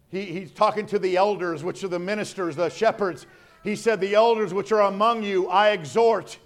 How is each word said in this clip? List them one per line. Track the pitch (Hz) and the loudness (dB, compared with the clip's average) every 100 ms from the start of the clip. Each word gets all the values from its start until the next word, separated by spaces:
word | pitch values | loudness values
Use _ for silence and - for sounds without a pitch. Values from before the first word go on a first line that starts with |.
| _ | _
he, | 190 196 | -10 -8
he's | 175 165 | -10 -8
talking | - 214 214 - | 0 0 0 -2
to | 196 | -2
the | 175 175 | 0 2
elders, | 208 185 175 151 | 2 0 -4 -4
which | 175 180 | -6 -8
are | 190 | -6
the | 175 | -6
ministers, | 185 214 - 196 170 | -4 -6 -6 -6 -6
the | 147 160 | -2 -4
shepherds. | - 220 220 190 - - - _ _ | 0 0 0 -4 -6 -14 -20 _ _
He | 202 | -6
said, | 208 226 208 | -2 0 0
"The | 196 | 2
elders | 208 233 220 196 | 4 4 2 0
which | 190 196 | -4 0
are | 214 | 2
among | 196 190 226 233 | 2 2 0 0
you, | 202 190 180 | -2 -2 2
I | 185 208 | 4 4
exhort | 202 143 220 233 202 - - | 2 -2 2 4 2 -4 -18